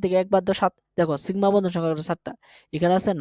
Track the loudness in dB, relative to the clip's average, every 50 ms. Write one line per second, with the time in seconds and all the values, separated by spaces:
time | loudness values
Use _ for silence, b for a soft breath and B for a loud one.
0 | -2 0 0 0 2 2 0 0 2 0 0 0 0 -2 -2 _ _ _ _ -2
1 | 0 0 -2 -4 -4 -4 -2 0 2 2 4 2 2 0 -2 -2 -2 -2 -2 -4
2 | -4 -6 -8 -8 _ -14 -16 -16 b b b b b b -4 0 2 2 2 2
3 | 2 0 -2 -2